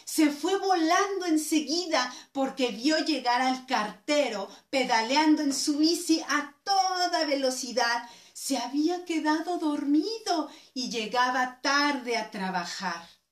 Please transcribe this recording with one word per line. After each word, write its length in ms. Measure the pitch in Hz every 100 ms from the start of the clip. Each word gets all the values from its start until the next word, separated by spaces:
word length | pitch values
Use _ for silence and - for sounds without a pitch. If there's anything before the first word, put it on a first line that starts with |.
| -
se 240 | - 294
fue 280 | - 349 392
volando 680 | 392 359 320 359 392 381 359
enseguida 880 | 311 - 311 240 339 359 294 254 - -
porque 360 | 277 262 262 247
vio 300 | 208 269 311
llegar 420 | 311 269 247 247
al 240 | 262 254 -
cartero 800 | 233 185 - - 294 254 208 170 - _
pedaleando 720 | 269 254 226 233 285 311 302
en 120 | 285
su 240 | 262 - 285
bici 440 | 311 349 - 320 -
a 280 | 285 277 -
toda 640 | - 392 381 370 349 339 302
velocidad. 840 | 277 262 254 247 226 233 240 - - -
Se 240 | - - 262
había 480 | 240 285 311 349 349
quedado 520 | 320 302 320 339 349
dormido 920 | 311 294 285 294 381 453 440 339 294 - -
y 160 | 254 254
llegaba 680 | 226 214 247 254 262 254 -
tarde 560 | 285 285 285 262 240 220
a 120 | -
trabajar. 800 | 208 185 180 175 - 185 170 - _ _